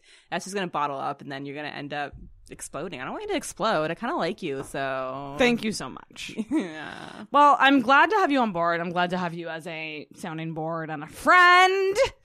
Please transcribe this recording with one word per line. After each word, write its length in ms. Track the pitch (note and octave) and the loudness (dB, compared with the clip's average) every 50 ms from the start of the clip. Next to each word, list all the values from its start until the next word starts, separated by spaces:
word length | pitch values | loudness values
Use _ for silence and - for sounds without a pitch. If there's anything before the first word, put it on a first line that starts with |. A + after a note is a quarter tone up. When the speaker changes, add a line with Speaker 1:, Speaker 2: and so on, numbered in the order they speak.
| _ _ _ _ _ _ | _ _ _ _ _ _
Speaker 1:
that's 140 | D#3+ F3 - | -8 -8 -6
just 100 | F#3+ G3 | -6 -6
gonna 120 | G3+ F#3 | -6 -6
bottle 300 | F3 - D#3 D3 C#3+ C#3 C3+ | -4 -2 -2 -2 -2 -4 -4
up, 220 | C3+ C#3 C#3 - | -6 -6 -6 -8
and 100 | - C3+ | -10 -12
then 140 | C#3 C#3 C#3 | -10 -10 -10
you're 100 | C#3+ C#3 | -10 -10
gonna 120 | D3+ D3+ C#3+ | -10 -10 -10
end 240 | - C#3+ C#3+ C#3 D3 | -10 -10 -10 -8 -8
up 200 | D3 C#3+ C3+ - - - - - - - - | -8 -8 -8 -10 -16 -18 -20 -20 -20 -20 -20
exploding. 500 | E3 - - - - C#3 D#3+ F#3+ D#3 B2+ | -18 -16 -16 -12 -10 -10 -10 -10 -10 -10
I 20 | C3 | -10
don't 100 | D#3 A3+ | -10 -10
want 100 | E4+ G#4+ | -10 -6
you 60 | G#4+ | -4
to 60 | G4 | -4
explode. 560 | C#4+ - - - - G3 A3+ G#3 D#3 D#3 D#3 | -4 -4 -8 -6 -2 -2 0 0 0 0 -2
I 40 | E3+ | -4
kinda 200 | - A3+ B3 F4 | -6 -6 -4 -4
like 260 | D4+ F3+ E3+ - - | -2 -2 -4 -4 -6
you, 220 | G3 D3+ C3+ C3+ C#3 | -6 -6 -6 -6 -8
so. 720 | - - C#3+ C3+ C3+ C3+ C3 C3 C3 C3 C#3 C#3+ C#3 C#3 | -8 -6 -6 -4 -4 -4 -4 -6 -6 -8 -8 -10 -8 0
Speaker 2:
Thank 260 | C#3+ B3+ A#3+ A#3+ A3+ G#3+ | 2 2 2 2 0 -2
you 80 | A3 F3 | -4 -6
so 160 | - D3 B2+ | -6 -10 -12
much. 420 | F#2+ - - - - - - - - - | -14 -16 -18 -18 -18 -16 -16 -10 -8 -10
Speaker 1:
<laughs> 80 | G#3+ - | -6 -2
Yeah. 760 | D4 D#4+ G3 E3+ D#3 D#3 D3+ - - - - - - - G#3+ - | -2 -2 -2 -4 -8 -12 -12 -12 -12 -14 -14 -14 -16 -16 -8 2
Speaker 2:
Well, 240 | - C#4+ D4 C#4+ C#4 - | 6 8 8 8 8 6
I'm 220 | C4 C4+ C#4 C#4 | 6 6 6 6
glad 280 | A3 A3+ C4+ C#4+ E4 E4+ | 6 6 6 6 6 6
to 60 | G#4+ | 4
have 140 | G#4 F#4+ D4 | 2 2 2
you 80 | C#4+ C4+ | 2 2
on 120 | A#3+ A3 F3+ | 2 0 0
board. 260 | E3+ E3+ E3+ E3+ E3+ | 0 0 0 0 0
I'm 100 | E3+ F3+ | -2 -2
glad 180 | E3 F3+ F3+ F3+ | 0 0 0 0
to 60 | F#3 | 0
have 160 | F3+ F3+ E3+ E3 | -2 -4 -4 -6
you 140 | F3 E3 E3 | -8 -8 -10
as 180 | D#3+ D#3+ D3 | -10 -10 -10
a 400 | F3 D#3+ D#3+ D#3 D#3 D#3 D3+ - - _ | -10 -10 -8 -8 -10 -10 -12 -14 -16 _
sounding 380 | - - F3+ D#3 D#3+ D#3+ D#3+ D#3+ | -14 -10 -10 -8 -6 -6 -6 -6
board 360 | D#3+ D#3 D#3+ E3 E3 D#3+ D3+ | -6 -4 -4 -4 -6 -6 -6
and 140 | D#3 D3 D3+ | -8 -10 -10
a 40 | |
friend. 880 | D#3+ - - - D4 F4 F4+ F4 F4 F4+ F4+ F#4 F#4 F#4+ G4 F#4+ F#4+ G4 A4 C5+ - - _ | -12 -14 -2 2 4 6 8 8 8 8 8 8 6 4 2 0 0 2 0 0 0 -2 _